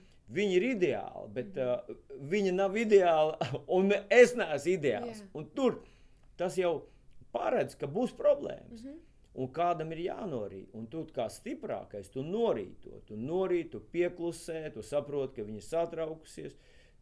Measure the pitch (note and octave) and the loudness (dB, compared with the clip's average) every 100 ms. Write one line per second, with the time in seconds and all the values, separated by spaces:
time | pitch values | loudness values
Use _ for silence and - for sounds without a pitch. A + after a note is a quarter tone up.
0 | - - - C3+ G3+ F3+ A#3 A#3 E3+ G#2+ | -20 -20 -8 -2 2 4 4 2 2 0
1 | F#2+ - - A2 G#2+ C#3 B2+ B2 - A2+ | -4 -10 -10 -8 -6 -4 -2 -2 -4 -14
2 | - C3 C#3 G#3 G3 F3+ G3 G#3 A3 G3+ | -16 -14 -2 0 2 2 2 0 6 8
3 | F3 D#3+ D#3 - D3+ C3+ - F#3 G3 G3+ | 8 6 4 2 -4 -4 0 2 4 2
4 | G3 A#3 A#3+ A#3+ E3+ C#3+ E3 F#3 C#3+ G#2 | 6 10 10 8 -2 -2 0 0 2 0
5 | - - - D3+ - - C4 - - - | -2 -10 -12 -12 -10 0 2 0 -6 -20
6 | - - - - F3 F3+ F3+ D3 - - | -20 -20 -16 -6 -4 0 0 0 -4 -20
7 | - - - - - A#3 B2+ - C#3 E3+ | -20 -20 -8 -4 0 0 0 -4 -6 -2
8 | B3 - D4 C#4+ - - - A3+ C4 D#4 | -2 2 2 2 0 -10 -14 -16 -16 -16
9 | - - - - C3 D#3 F3 E3 D#3+ D#3+ | -20 -20 -16 -8 -6 0 0 0 -4 -6
10 | F3 - G#3 B2+ G2+ F#2+ - A2 A2+ D#3+ | -6 -6 -6 -6 -6 -10 -14 -14 -10 -10
11 | D#3 - A2 - A3 C#4 G#3+ G#2 - G#2 | -8 -6 -6 -6 -10 -8 -6 -8 -8 -12
12 | G2 C3 D3 G#3 A3+ A#2+ F#2 - - - | -10 -8 -4 0 2 0 -4 -12 -18 -18
13 | - G#2+ B2+ F3+ F#3+ F3 E3 G#2+ - E3 | -14 -8 -4 0 2 0 -2 -10 -6 -2
14 | F3 F3 E3+ E3 - D#3+ D#3 A2+ - D3 | -2 -2 -6 -6 -8 -8 -8 -10 -4 -4
15 | C3+ C#3+ C3+ A#2+ G#2 G#2+ - E3 E3 E3 | -2 -2 -4 -6 -10 -10 -4 -2 -2 -2
16 | D#3+ D#3+ - - D3 - - - - - | -6 -8 -14 -14 -14 -16 -20 -20 -20 -18